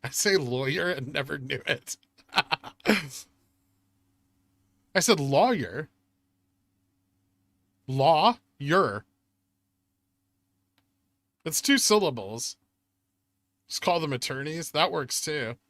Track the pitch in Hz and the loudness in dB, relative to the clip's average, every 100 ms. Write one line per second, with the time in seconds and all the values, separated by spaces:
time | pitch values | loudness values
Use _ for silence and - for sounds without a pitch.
0 | - - 214 190 135 123 135 156 175 170 | -8 -2 2 2 0 -2 -2 -2 -2 -4
1 | 131 143 139 147 131 135 - - - - | -4 -6 -4 -8 -6 -8 -4 -6 -6 -16
2 | _ _ _ - - - - - - 208 | _ _ _ -4 -2 -4 -8 -12 0 0
3 | 147 - - _ _ _ _ _ _ _ | 0 -16 -20 _ _ _ _ _ _ _
4 | _ _ _ _ _ _ _ _ _ 190 | _ _ _ _ _ _ _ _ _ -2
5 | 170 190 139 139 214 233 104 104 156 _ | 2 2 4 4 4 2 -4 -8 -12 _
6 | _ _ _ _ _ _ _ _ _ _ | _ _ _ _ _ _ _ _ _ _
7 | _ _ _ _ _ _ _ _ - 131 | _ _ _ _ _ _ _ _ -6 2
8 | 139 160 190 240 _ _ 143 175 160 104 | 4 6 6 2 _ _ 2 2 2 -2
9 | - _ _ _ _ _ _ _ _ _ | -8 _ _ _ _ _ _ _ _ _
10 | _ _ _ _ _ _ _ _ _ _ | _ _ _ _ _ _ _ _ _ _
11 | _ _ _ _ - 156 - 277 - 214 | _ _ _ _ -8 -6 2 2 6 4
12 | 185 123 98 113 - - _ _ _ _ | 4 -2 -8 -8 -10 -12 _ _ _ _
13 | _ _ _ _ _ _ _ - - 175 | _ _ _ _ _ _ _ -6 0 0
14 | 160 131 - 135 139 160 160 151 160 170 | 0 -4 -6 -8 -8 -8 -6 0 0 0
15 | 131 - - 151 113 123 | -4 -6 -4 -4 -6 -8